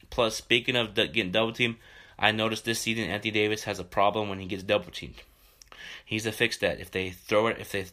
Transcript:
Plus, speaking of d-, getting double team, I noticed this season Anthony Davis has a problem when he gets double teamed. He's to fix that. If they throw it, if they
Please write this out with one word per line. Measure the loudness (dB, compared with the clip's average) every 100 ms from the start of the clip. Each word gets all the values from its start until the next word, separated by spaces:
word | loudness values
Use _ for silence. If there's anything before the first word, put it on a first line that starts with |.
| -6
Plus, | 0 0 0
speaking | 2 2 2 0
of | 0
d-, | 0 0
getting | 0 0
double | 2 0
team, | 2 0 0 -14 -20 -20 0
I | 2
noticed | 2 0 0 -2
this | -2
season | 0 -2 -2
Anthony | -2 0
Davis | 2 2 0
has | -4 -6
a | -2
problem | 4 4 4 -2
when | -4
he | -6
gets | -6
double | 0 0 0
teamed. | -12 -12 -16 -20 _ -20 _ -20 -18 -16 -16 -6
He's | -2
to | -2
fix | 0 0 2
that. | 0 -2
If | -6
they | -4 -4
throw | -8 2 4 4
it, | 0
if | -4
they | -6 -6